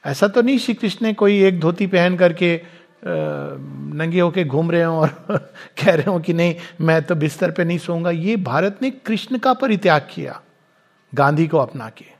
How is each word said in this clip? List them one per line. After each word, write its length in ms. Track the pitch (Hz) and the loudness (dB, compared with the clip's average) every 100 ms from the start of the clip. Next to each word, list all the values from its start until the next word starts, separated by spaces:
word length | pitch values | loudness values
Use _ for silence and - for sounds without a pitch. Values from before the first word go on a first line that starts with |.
| 151 | -6
ऐसा 220 | 139 202 | 0 2
तो 140 | 220 | 2
नहीं 160 | 240 269 | 2 2
श्री 160 | - | 0
कृष्ण 320 | 233 214 - 220 | -2 -4 -2 -4
ने 80 | |
कोई 300 | 208 202 202 | 2 2 6
एक 160 | 190 180 | 4 4
धोती 280 | 160 175 196 | -2 0 0
पहन 300 | 185 175 180 | 2 2 4
करके, 400 | 180 165 175 170 | 2 4 0 0
अ, 80 | - - _ _ - 160 151 151 71 139 139 139 143 | -6 -20 _ _ -6 -4 -4 -6 -10 -12 -14 -12 -10
नंगे 260 | 151 165 175 | -6 -2 2
होके 240 | 175 180 | 2 2
घूम 280 | 160 139 165 | -2 0 0
रहे 120 | 170 | 2
हों 140 | 165 165 | 2 2
और 100 | 156 - - | 0 -2 -4
<laughs> 260 | 208 - - - - | -4 -4 -20 -20 0
कह 160 | 165 165 | 2 4
रहे 100 | 143 | 2
हों 140 | 180 | -2
कि 140 | 160 | -2
नहीं, 220 | 165 175 170 - - | 0 0 -2 -12 -2
मैं 220 | 160 160 | 2 2
तो 120 | 156 170 | 2 -2
बिस्तर 360 | 151 - 175 | -2 -2 -4
पे 120 | 165 | -2
नहीं 140 | 170 175 | -2 -2
सोऊंगा। 340 | - 170 170 | -4 -4 -2
ये 240 | 170 180 226 | -2 -2 -2
भारत 440 | 185 - 190 202 | -2 0 0 -2
ने 100 | 262 | -6
कृष्ण 460 | 262 - 220 - 254 | -6 -4 -4 -4 -2
का 160 | 262 | 0
परित्याग 540 | 254 269 208 190 151 139 | 0 0 2 2 2 0
किया 280 | - - - _ _ _ _ _ _ _ 131 | -12 -10 -12 _ _ _ _ _ _ _ 0
गांधी 320 | 139 151 165 | 2 2 2
को 100 | 160 | 0
अपना 320 | 123 139 110 | 0 -6 -14
के। 160 | - - | -18 -20